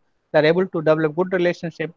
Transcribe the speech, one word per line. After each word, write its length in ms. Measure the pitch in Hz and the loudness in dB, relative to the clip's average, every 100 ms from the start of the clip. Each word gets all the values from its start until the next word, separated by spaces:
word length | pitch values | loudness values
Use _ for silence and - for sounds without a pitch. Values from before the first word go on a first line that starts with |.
| _ _ _ | _ _ _
they 80 | 156 | 2
are 60 | 151 | 2
able 200 | 170 185 | 2 -2
to 160 | 175 | -2
develop 320 | 156 156 160 | 0 2 0
good 180 | 151 185 | -2 -4
relationship, 600 | 185 175 170 170 - 160 | 0 -2 -2 -8 -8 -10